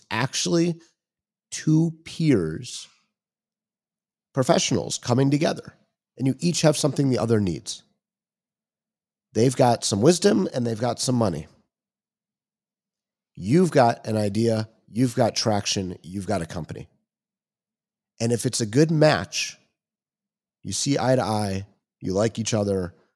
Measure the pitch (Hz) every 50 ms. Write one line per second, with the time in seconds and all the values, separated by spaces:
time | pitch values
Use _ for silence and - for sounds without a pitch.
0 | _ - - 110 127 - - - - 175 175 170 170 175 165 165 - _ _ _
1 | _ _ _ _ _ _ _ _ _ _ - - - 160 156 160 165 165 160 -
2 | - - - - 165 151 131 95 82 78 80 - 120 - - - - - _ _
3 | _ _ _ _ _ _ _ _ _ _ _ _ _ _ _ _ _ _ _ _
4 | _ _ _ _ _ _ - 135 127 - 165 190 - - 135 90 57 - - -
5 | - - 117 127 139 135 143 143 160 - - - - - - _ _ _ _ _
6 | _ _ _ - 127 135 127 - 165 175 160 - - 151 131 - - 143 127 -
7 | 143 135 123 110 113 113 117 107 101 90 78 62 - - - - _ _ _ _
8 | _ _ _ _ _ _ _ _ _ _ _ _ _ _ _ _ _ _ _ _
9 | _ _ _ _ _ _ - 107 117 135 123 - 131 120 120 - - - 117 98
10 | 117 165 185 165 - 202 214 208 185 - - 135 120 117 113 104 123 120 117 -
11 | - 135 131 120 113 98 82 73 78 - _ _ _ _ _ _ _ _ _ _
12 | _ _ _ _ _ _ _ _ _ _ _ _ _ _ _ _ _ _ _ _
13 | _ _ _ _ _ _ _ - 87 101 139 175 185 160 - 143 120 117 113 -
14 | - 117 110 107 107 101 101 113 113 113 113 110 107 - _ _ _ - - 110
15 | 131 123 117 131 120 101 - - - 113 104 101 - - - 104 95 90 90 -
16 | - 80 92 101 92 95 104 90 82 - - 85 73 - - - - - _ _
17 | _ _ _ _ _ _ _ _ _ _ _ _ _ _ _ _ _ _ _ _
18 | _ _ _ - 117 117 120 113 - 127 - - 117 104 107 139 165 160 170 151
19 | - 131 127 85 85 - - - - - - - _ _ _ _ _ _ _ _
20 | _ _ _ _ _ _ _ _ _ _ _ _ - 95 95 - - 139 139 -
21 | 117 127 131 123 98 101 107 107 104 98 95 95 98 - _ _ _ _ _ _
22 | 98 95 92 98 110 113 - 117 110 - 120 104 101 101 95 95 90 85 - _
23 | _ _ _